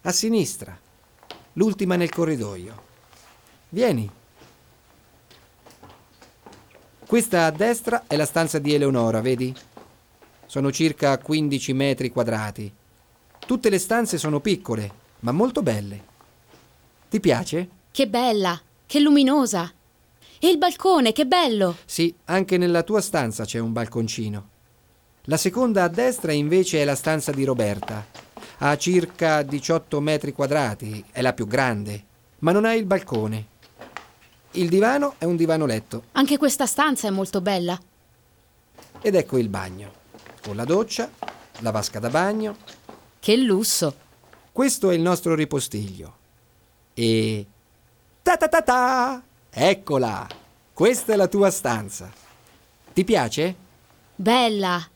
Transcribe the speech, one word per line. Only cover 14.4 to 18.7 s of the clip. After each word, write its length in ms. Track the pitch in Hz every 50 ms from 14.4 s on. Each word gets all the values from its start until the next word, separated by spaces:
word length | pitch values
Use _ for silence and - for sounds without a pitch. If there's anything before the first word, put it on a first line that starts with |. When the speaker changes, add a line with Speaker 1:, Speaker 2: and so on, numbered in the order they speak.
Speaker 1:
piccole, 500 | - 214 185 185 - - 117 107 104 101 - - _ _ _ _
ma 100 | - 117
molto 320 | 131 170 226 254 240 302 220
belle. 400 | 139 110 104 101 101 101 98 - _ _ _ - _ _ _ _ _ - - _ _ _ _ _ _ _ _ _
Ti 140 | _ - 220
piace? 480 | - 175 123 113 180 - - 165 185 180 - _ _ _
Speaker 2:
Che 180 | _ - 269 214
bella, 520 | 196 240 247 247 220 208 190 180 175 170 _ _